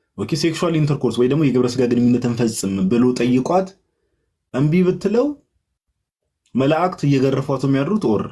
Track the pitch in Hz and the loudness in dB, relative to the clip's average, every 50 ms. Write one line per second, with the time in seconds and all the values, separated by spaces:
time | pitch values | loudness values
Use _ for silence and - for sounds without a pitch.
0 | _ _ - - 98 - 165 147 170 170 156 - 180 170 165 156 156 147 143 - | _ _ -10 -10 -6 -6 -4 -2 -2 -2 -2 -2 -2 -2 0 0 0 0 -2 0
1 | - 120 107 113 123 127 139 156 156 135 117 127 123 123 123 - 127 120 120 120 | -2 -2 0 2 0 2 2 2 2 2 2 2 0 0 0 0 0 0 2 2
2 | 120 120 123 120 123 123 117 117 123 113 110 - - 98 98 95 95 92 120 117 | 2 2 2 2 0 -2 -2 0 -2 -2 -2 -4 -4 -4 -2 0 0 0 2 2
3 | 127 127 123 - 120 127 127 127 127 - 175 185 190 185 - _ _ _ _ _ | 2 2 2 0 0 0 0 0 0 0 0 0 0 -2 -8 _ _ _ _ _
4 | _ _ _ _ _ _ _ _ _ _ - 127 143 151 160 180 185 175 180 180 | _ _ _ _ _ _ _ _ _ _ -4 -2 0 2 2 2 2 2 0 0
5 | - 220 208 233 269 294 294 - _ _ _ _ _ _ _ _ _ _ _ _ | -2 -2 0 0 0 0 -4 -8 _ _ _ _ _ _ _ _ _ _ _ _
6 | _ _ _ _ _ _ _ _ _ _ - 120 135 139 156 160 175 180 180 - | _ _ _ _ _ _ _ _ _ _ -2 0 0 2 2 0 0 -2 -2 -2
7 | - 143 143 135 131 135 131 135 139 - 139 135 143 139 139 135 143 160 208 214 | -2 0 2 2 2 0 0 -2 -2 -4 -4 -2 0 0 0 0 0 -2 -2 -2
8 | - 120 107 95 101 - | 0 0 0 0 -2 -6